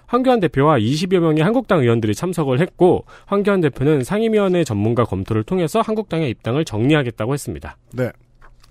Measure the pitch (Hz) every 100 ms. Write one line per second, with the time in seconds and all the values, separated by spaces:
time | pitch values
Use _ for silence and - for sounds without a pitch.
0 | - 240 254 247 180 135 143 143 107 151
1 | 185 185 165 156 156 240 240 180 123 117
2 | 107 104 180 175 139 123 - - 180 127
3 | - - - 202 202 196 151 - 135 151
4 | 123 202 226 214 196 180 165 104 107 120
5 | 117 95 95 113 107 185 165 220 220 214
6 | 208 165 156 107 - 131 160 104 123 156
7 | 123 - 110 143 - 78 78 - _ 117
8 | 123 - _ _ - - -